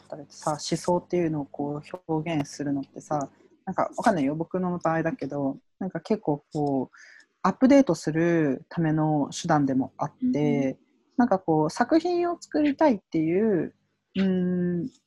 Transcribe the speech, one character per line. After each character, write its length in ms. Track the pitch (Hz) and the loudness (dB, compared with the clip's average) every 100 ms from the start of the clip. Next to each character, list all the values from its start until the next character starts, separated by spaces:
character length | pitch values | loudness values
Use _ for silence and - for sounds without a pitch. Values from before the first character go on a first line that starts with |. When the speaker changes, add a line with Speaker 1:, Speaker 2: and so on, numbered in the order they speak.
| - | -14
Speaker 1:
た 80 | 156 | -16
り 80 | 143 | -16
さ、 220 | - 160 | -8 -4
思 80 | 151 | -4
想 380 | - 165 - 175 | -4 -4 0 -2
っ 80 | - | 0
て 100 | 175 | -2
い 100 | 165 | -2
う 20 | |
の 120 | 156 | -2
を 40 | 139 | -8
こ 360 | - 143 147 151 | -8 -6 -6 -10
う 260 | - - | -14 -6
表 260 | 160 156 156 | -4 -2 -4
現 120 | 143 | -4
す 140 | - | -6
る 80 | 143 | -6
の 80 | 143 | -6
っ 40 | 135 | -8
て 160 | - | -12
さ、 280 | - 151 135 _ _ _ - | -6 -6 -6 _ _ _ -8
な 80 | |
ん 20 | 175 | -4
か 160 | - - | -4 0
わ 60 | |
か 100 | 247 | 0
ん 20 | 185 | 0
な 60 | |
い 20 | |
よ、 120 | 135 156 | 0 -4
僕 240 | 165 185 | -6 -4
の 160 | 185 175 | -4 -2
場 160 | 165 | -2
合 100 | 160 | 0
だ 80 | 165 | -2
け 160 | - 139 | -4 -8
ど、 300 | 143 139 - _ - | -4 -4 -6 _ -10
な 80 | 190 | -8
ん 20 | |
か 100 | 170 | -8
結 220 | - 214 | -4 -4
構 220 | - 147 _ | -2 -4 _
こ 360 | 156 143 135 127 | -4 -2 -2 -4
う、 60 | - - - _ _ | -12 -20 -20 _ _
ア 60 | 185 | -2
ッ 40 | - | 2
プ 100 | 262 | 6
デ 140 | 277 | 6
ー 20 | |
ト 100 | 262 | 6
す 180 | 165 - | 2 0
る 540 | 156 170 170 147 127 - | 0 2 4 2 0 -6
た 120 | - | -2
め 100 | 160 | 0
の 380 | 156 156 151 - | 2 2 0 -2
手 180 | - 170 | -4 0
段 200 | 156 135 | 2 4
で 80 | 131 | 0
も 180 | 127 - | -2 -4
あ 80 | 143 | -8
っ 60 | |
て、 40 | - | -4
Speaker 2:
う 40 | 127 | -2
ん 340 | 135 294 285 - | 0 2 2 0
う 40 | |
ん。 60 | 262 _ _ _ - | -4 _ _ _ 0
Speaker 1:
な 80 | 240 | 2
ん 20 | |
か 100 | 190 | 2
こ 280 | - 156 156 | 2 2 2
う、 40 | |
作 300 | - 240 320 | 0 2 2
品 280 | 359 349 349 | 2 0 -2
を 60 | 339 | -4
作 220 | - 302 | -6 0
り 120 | 302 277 | 0 2
た 140 | 311 | 2
い 60 | 208 | 2
っ 40 | |
て 200 | _ 165 | _ -2
い 220 | 156 180 | 2 2
う、 340 | 220 180 143 _ _ _ _ 190 | 2 0 -2 _ _ _ _ -2
う 40 | |
ー 640 | 190 185 180 180 175 175 | 0 0 0 0 -2 -2
ん、 60 | 208 _ | -6 _